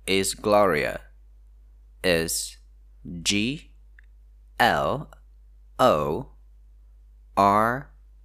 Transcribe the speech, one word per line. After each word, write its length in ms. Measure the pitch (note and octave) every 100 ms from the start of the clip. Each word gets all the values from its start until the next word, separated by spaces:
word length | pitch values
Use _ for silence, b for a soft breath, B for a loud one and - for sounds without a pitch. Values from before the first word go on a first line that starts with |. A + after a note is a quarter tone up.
| -
is 280 | F#2+ F#2+
Gloria. 640 | - G#2+ G#2 G2 D2+ B1+ - - - - - - - - - - -
Is 540 | F2+ E2 E2 - - - - - - - - E2+
G 500 | E2 G2+ A2+ D3+ - - - - - - - - - -
L 500 | A#2 D2+ D2 B2+ - - - - - - - -
O 500 | B2+ D#2+ C#2+ F2+ C#3 - - - - - - - - - - -
R 540 | G2+ G#2 A2 B2+ - - - -